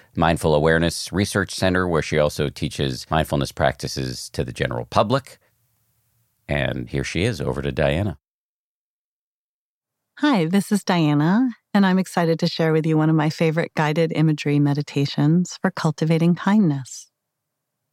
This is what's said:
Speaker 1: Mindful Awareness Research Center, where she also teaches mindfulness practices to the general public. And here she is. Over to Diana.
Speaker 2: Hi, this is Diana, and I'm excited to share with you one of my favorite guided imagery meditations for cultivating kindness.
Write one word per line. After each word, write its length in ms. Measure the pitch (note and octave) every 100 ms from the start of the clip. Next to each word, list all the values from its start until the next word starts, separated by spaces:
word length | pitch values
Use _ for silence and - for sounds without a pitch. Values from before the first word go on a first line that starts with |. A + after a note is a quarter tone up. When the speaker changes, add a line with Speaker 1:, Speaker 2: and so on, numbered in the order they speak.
| _ -
Speaker 1:
Mindful 400 | E2 E2 E2 D2
Awareness 560 | D#2+ E2 E2 - -
Research 420 | F2 G2+ G#2 F#2
Center, 320 | - F#2+ F#2 F2+
where 160 | D#2+
she 160 | - D#2
also 300 | D2 - D2
teaches 580 | - D2+ - C#2 B1 -
mindfulness 400 | D#2+ D2+ C#2+ C2
practices 800 | - C#2 - D#2 - B1+ A#1+ -
to 160 | - B1+
the 80 |
general 320 | - C2+ A#1+ A#1+
public. 520 | G#2 G#2+ C3 - - _ _ _ _ _ _ _ _ _ _ -
And 400 | C#2+ B1+ B1+ A#1
here 160 | C#2
she 200 | C2+ E2
is. 180 | A2+ F2
Over 200 | C#2 C2
to 120 | C#2
Diana. 440 | C2+ D2 D2+ G2+ D#2 _ _ _ _ _ _ _ _ _ _ _ _ _ _ _ _ _ _ _ -
Speaker 2:
Hi, 260 | D4+ A3+ D#3+
this 260 | G3 -
is 120 | G3+
Diana, 640 | - F3+ D3+ D3 D#3 G#3 B3+ - _ G#3
and 100 | F#3+
I'm 140 | F#3+
excited 400 | F3+ - E3 E3
to 80 | E3+
share 260 | - D#3+
with 140 | D#3 D#3+
you 100 | D#3
one 140 | D#3
of 40 | D#3+
my 140 | D3+
favorite 460 | - E3 D#3 - -
guided 360 | D3+ D#3 D#3+ D#3
imagery 420 | D#3+ D3+ D3 D3
meditations 1000 | C#3+ C#3+ C#3+ C#3+ C#3 - D3 E3+ F3 -
for 80 | F#3+
cultivating 640 | - D#3+ - D#3+ E3 E3+
kindness. 760 | E3+ - G#3+ F3+ C#3 B2+ - - _ _ _ _ _ _ _ _